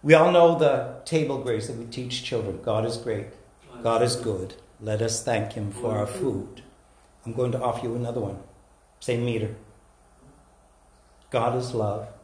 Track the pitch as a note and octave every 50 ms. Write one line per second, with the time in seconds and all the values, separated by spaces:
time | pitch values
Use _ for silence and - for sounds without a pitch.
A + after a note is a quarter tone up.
0 | - D3 D#3+ D#3 D#3+ F3+ F3+ F3 E3+ E3 E3+ D3+ D#3 C#3+ C3+ A#2+ - - - -
1 | - - E3 D#3+ D3+ C#3 C3+ B2 - B2+ A2+ G#2+ G#2 - - A2+ A#2 - - B2+
2 | B2+ B2 - - - - B2 A2+ G#2+ G2 F2+ - - A#2+ G#2+ A2 A2+ A#2 A#2 -
3 | - A#2+ A2 G2 - - - - - - _ _ - - - A#2+ A#2 A#2 A2+ A2+
4 | B2 A#2+ A#2+ - - A2+ G2 F#2 F#2 F#2+ - - - - - - A2 G#2+ G#2+ G#2+
5 | A#2 A2+ A2 - - C3 A2+ A2 G#2+ G#2 - A#2 G#2 G#2 G2 - - A2 G#2+ G#2
6 | G#2 G#2 - F#3+ F#3 C3 A2 - - - - - - - - _ _ _ _ -
7 | _ _ _ _ - A#2 A2+ B2 B2+ B2 A#2 B2+ B2+ A#2+ A2 - B2 A#2 A#2 B2
8 | A#2+ A#2 A#2+ B2 G#2 G2 F#2 F#2 - - - - _ _ _ _ _ _ _ _
9 | - - A#2+ A#2 A#2+ B2 A#2 A2 G#2+ G#2 A2 - - - - - _ _ _ _
10 | _ _ _ _ - C#3 - - - _ _ _ _ _ _ _ _ _ _ _
11 | _ _ _ _ - _ - B2 A2+ A#2+ A#2+ B2+ B2 - - A#2 G#2+ G2+ G2+ F#2+
12 | G2 - - -